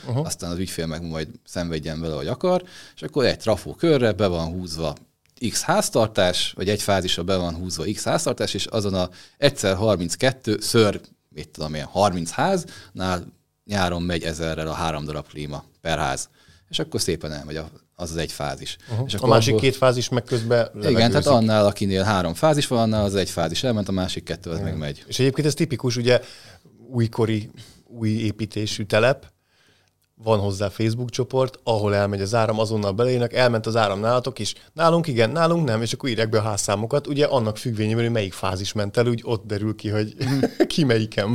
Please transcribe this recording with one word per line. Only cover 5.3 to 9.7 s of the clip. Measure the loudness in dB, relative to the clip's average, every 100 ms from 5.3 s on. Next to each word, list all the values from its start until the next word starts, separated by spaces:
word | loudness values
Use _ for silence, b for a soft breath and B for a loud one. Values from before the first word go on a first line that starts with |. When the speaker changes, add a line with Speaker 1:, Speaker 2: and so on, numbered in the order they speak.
| -6 -4
Speaker 2:
X | -4
háztartás, | 0 0 2 2 2 2 2 2 -2 -2
vagy | -2
egy | 0
fázisra | 2 0 0 -2
be | 0 0
van | -2
húzva | -4 -6 -6 -6
X | -4
háztartás, | -2 -2 -2 -2 -4
és | -4 -4
azon | -2 -2
a | -2 -4 B B B
egyszer | 0 2 0